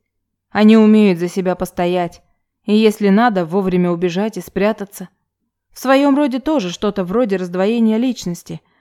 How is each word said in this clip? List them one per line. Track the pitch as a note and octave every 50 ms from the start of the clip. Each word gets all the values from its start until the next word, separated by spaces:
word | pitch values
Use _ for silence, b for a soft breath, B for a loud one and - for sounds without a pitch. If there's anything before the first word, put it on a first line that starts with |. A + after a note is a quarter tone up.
| _ _ _ _ _ _ _ _ _ _
Они | - G3+ G#3+ G#3+ A3
умеют | A3 A3 G#3+ G#3+ G#3+ G#3+ G3+ F3+ E3
за | F3 F3
себя | - G3 F#3 F#3 F3+
постоять, | F3+ F#3+ F3+ - - F3+ F3 F3+ F3+ F3 E3 - - _ _ _ _ _ _ _ _ -
и | - G#3
если | G#3+ A3 G#3+ G#3 - G#3 G3+
надо, | F#3+ G#3+ A#3+ B3 G3+ F#3 F3
вовремя | D#3 E3+ G3+ F#3+ F#3 F3+ F3+ F3+ F3
убежать | F3 E3+ F3+ F3+ E3 F#3 G#3 A3 G#3+
и | F3+
спрятаться. | E3+ - - F#3 G3 G#3+ A3 - G3+ - - - F3+ - _ _ _ _ _ _ _ _ _ _ _ _ _
В | -
своем | - B3+ C4+ C#4 C#4+ C#4+ C4+
роде | C#4+ D4 C#4 A#3+ C4
тоже | - D#4 D#4+ C#4+ F#3+ F3+
что-то | F3 - - G#3 G3+ G#3 F#3
вроде | F3 F#3+ A#3 B3+ G3+ G3
раздвоения | F#3 F#3 F3+ F3 F3+ F#3+ G#3 A#3 A#3+ A3+ A3 A3
личности. | A3 A#3+ C4 A#3+ - - F3+ E3+ - - - E3 D#3 _ _ _ _